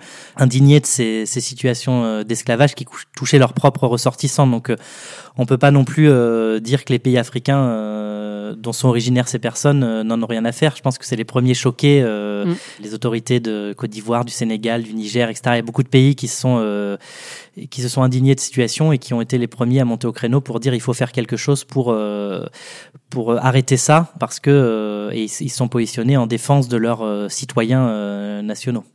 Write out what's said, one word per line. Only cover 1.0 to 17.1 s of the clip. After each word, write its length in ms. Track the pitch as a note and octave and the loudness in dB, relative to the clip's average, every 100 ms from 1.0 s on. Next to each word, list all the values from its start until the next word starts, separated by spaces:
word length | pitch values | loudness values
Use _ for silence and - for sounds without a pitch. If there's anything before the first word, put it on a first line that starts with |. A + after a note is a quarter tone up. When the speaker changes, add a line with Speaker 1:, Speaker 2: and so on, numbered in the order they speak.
| A2+ A2 G#2+ | 0 -2 -4
Speaker 1:
ces 160 | B2+ | -6
situations, 640 | - B2 B2+ A#2+ - B2+ A2+ | -6 -4 -2 -2 0 0 0
euh, 180 | G#2+ | -2
d'esclavage 520 | G#2+ A2+ B2+ A#2+ C#3+ - | -4 -4 -2 0 0 0
qui 100 | C3 | -12
cou-, 120 | - - - | -16 -18 -10
touchaient 220 | C3 C#3+ | 2 4
leurs 160 | B2+ | 4
propres 340 | B2+ C#3 - B2+ | 4 2 2 0
ressortissants. 600 | A#2+ B2+ - C#3 - C3+ | 0 -2 -2 -2 2 2
Donc, 220 | A#2 A#2+ | 2 -2
euh, 80 | A2 - - - - - - | -6 -8 -20 -18 -18 -10 -4
on 80 | A#2+ | 0
peut 120 | C3 | 4
pas 120 | C#3+ | 6
non 140 | C#3+ | 6
plus, 260 | B2+ - D3+ | 4 4 6
euh, 520 | B2+ A#2 A2+ A2 A2 | 6 4 2 0 -2
dire 240 | A2+ C3+ - | 0 -2 0
que 80 | |
les 60 | B2 | -2
pays 180 | B2+ B2 | 2 0
africains, 420 | A#2 B2+ C#3 C#3 | 0 -4 0 2
euh, 960 | B2+ A2 G#2+ G#2+ G#2+ G#2 G#2 G#2 G#2 A2+ | 2 -2 -4 -6 -6 -8 -8 -8 -10 -10
dont 140 | A2+ | -8
sont 160 | A#2 C3 | 0 2
originaires 400 | A#2+ A#2+ B2 B2 | 2 2 0 0
ces 120 | A#2 | -4
personnes, 440 | A#2 - C#3+ C#3+ | -6 -2 2 2
euh, 200 | A#2+ A2 | 2 -2
n'en 200 | A2 A#2 | -2 -2
ont 40 | A2+ | -2
rien 180 | A2+ A#2 | -2 -4
à 80 | |
faire. 220 | B2 D#3 - | 0 -2 0
Je 40 | |
pense 160 | C3+ - | -4 -4
que 80 | - | -4
c'est 120 | A2+ | -6
les 80 | A2+ | -4
premiers 280 | B2+ B2+ B2 | 0 2 2
choqués, 460 | B2+ B2 C#3+ C#3+ | 0 2 4 4
euh, 440 | A#2 G#2 G#2 G2+ C3 | 2 -2 -4 -4 -4
Speaker 2:
Mm. 100 | F3 - - | -4 -8 -16
Speaker 1:
les 120 | G#2 | -12
autorités 460 | G#2+ A#2+ A2+ A2+ B2 | -6 -4 -4 -2 -2
de 340 | A#2 G#2+ G#2 G2+ | 0 -4 -6 -8
Côte 140 | A2+ | -10
d'Ivoire, 340 | G#2+ G#2+ A#2 | -8 -2 -2
du 80 | A#2+ | -2
Sénégal, 520 | - A#2 A2 A2+ A#2 | -4 -4 -2 -2 -4
du 100 | A2+ | -4
Niger, 360 | A2 G#2 A#2+ A#2 | -8 -4 -2 -2
et 60 | A2+ | -2
cetera. 200 | B2+ A#2+ | 0 0
Il 20 | |
y 20 | |
a 40 | |
beaucoup 200 | A#2 C3 | 0 -2
de 40 | B2+ | 2
pays 280 | C3+ C3+ C#3 | 4 6 2
qui 120 | A#2 | -4
se 120 | - | -4
sont, 180 | B2+ A#2+ | 0 0
euh, 360 | G#2+ G#2 G2+ G2 - | 0 -2 -4 -6 -12